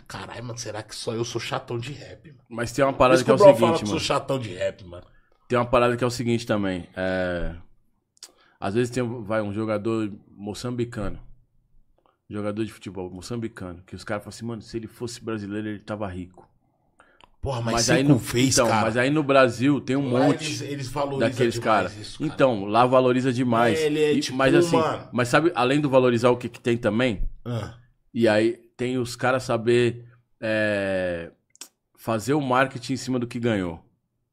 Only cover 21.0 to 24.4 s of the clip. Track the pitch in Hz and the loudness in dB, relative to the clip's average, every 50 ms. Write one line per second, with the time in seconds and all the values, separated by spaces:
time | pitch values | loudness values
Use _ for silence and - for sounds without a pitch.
21 | 143 139 139 135 117 113 - 113 127 117 113 120 117 117 110 101 92 87 - 104 | -4 -4 -2 0 -2 0 0 0 0 0 0 -2 0 2 2 2 2 -2 -6 -10
22 | 104 - - - 139 156 - - 139 131 120 101 95 104 104 113 123 127 127 131 | -14 -14 -10 -8 -8 -6 0 2 2 2 2 0 -2 0 4 4 4 6 6 4
23 | 131 127 123 127 123 135 120 120 131 123 117 113 120 120 - 160 156 151 151 156 | 4 4 2 2 0 0 0 0 0 2 2 4 4 4 2 2 0 0 0 2
24 | 151 151 147 147 147 143 127 131 | 2 2 2 0 -2 -2 -2 0